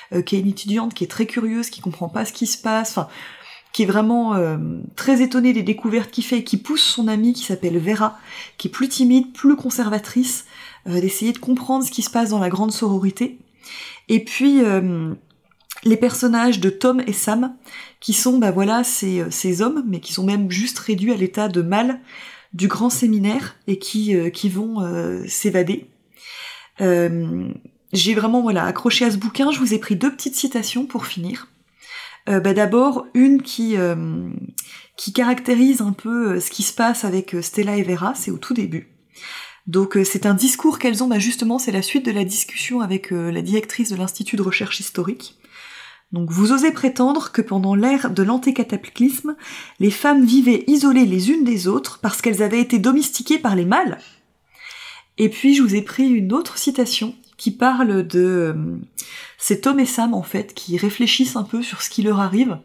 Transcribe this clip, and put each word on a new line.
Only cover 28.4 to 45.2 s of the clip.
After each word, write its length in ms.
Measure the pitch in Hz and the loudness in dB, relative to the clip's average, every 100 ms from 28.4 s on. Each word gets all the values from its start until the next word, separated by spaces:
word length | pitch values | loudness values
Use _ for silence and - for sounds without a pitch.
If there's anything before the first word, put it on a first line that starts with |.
voilà, 240 | 233 185 180 | 2 0 -2
accroché 400 | 190 240 - 233 | -2 0 2 2
à 40 | |
ce 60 | 202 | 0
bouquin. 340 | 220 - 277 | -2 0 0
Je 100 | 269 | 2
vous 120 | 233 | 0
ai 60 | 214 | 0
pris 180 | - 185 | 0 0
deux 160 | 277 | 0
petites 240 | 269 269 - | -2 -6 -4
citations 480 | 262 233 214 240 | -2 -4 -4 -6
pour 220 | 285 - - | -6 -6 -8
finir. 420 | 180 175 247 - _ _ _ - - - - - | -8 -8 -10 -14 _ _ _ -20 -18 -18 -12 0
Euh, 100 | 196 | 2
bah 160 | 196 | 4
d'abord, 520 | 190 196 233 277 247 - | 4 4 4 4 2 -2
une 280 | 247 269 277 | 4 6 6
qui, 340 | 262 - 226 202 | 2 -4 -2 0
euh, 520 | 175 165 160 160 175 - - - - - - - | 0 -2 -4 -6 -6 -10 -10 -12 -14 -18 -20 -14
qui 160 | - | -4
caractérise 680 | 254 240 254 254 240 262 247 | 0 0 0 2 4 4 4
un 100 | 202 | 0
peu, 440 | 196 220 240 220 | -2 -4 -2 0
euh, 60 | 180 | 0
ce 120 | - | -4
qui 100 | - | -6
se 100 | - | -4
passe 320 | - 233 233 | 0 0 0
avec, 300 | 202 185 185 | -2 -2 -2
euh, 80 | 175 | -6
Stella 340 | 170 214 208 208 | -4 -2 0 0
et 60 | |
Vera, 320 | 180 175 196 | 0 -2 -2
c'est 160 | 269 - | -4 -6
au 60 | 165 | -8
tout 160 | - | -4
début. 400 | 240 190 160 - _ _ - - - - - - | -4 -2 -6 -10 _ _ -20 -18 -16 -18 -16 -2
Donc, 300 | 180 196 196 | 0 2 2
euh, 80 | |
c'est 200 | 190 190 | 0 0
un 100 | 208 | 2
discours 440 | 190 254 - 311 - | 4 2 2 0 2
qu'elles 240 | 247 220 | 0 0
ont, 60 | 254 | 0
bah 100 | 214 | 0
justement, 400 | 220 - 226 254 | 0 -2 -2 -2
c'est 140 | 247 | -2
la 100 | 196 | -2
suite 240 | 190 277 247 | 0 -2 0
de 60 | |
la 100 | 202 | -2
discussion 580 | 190 208 - - - 247 | -2 -4 -6 -8 -4 -4
avec, 320 | 202 190 - | -2 -4 -4
euh, 200 | 175 170 | -4 -4
la 100 | 170 | -4
directrice 480 | 175 214 220 - 226 | 0 0 0 -4 -4
de 60 | 185 | -2
l'Institut 400 | 185 - 202 208 | -6 -6 -4 -2
de 60 | |
recherche 360 | 190 190 196 - | -2 -2 -4 -6
historique. 580 | - - 175 240 | -6 -4 -4 -6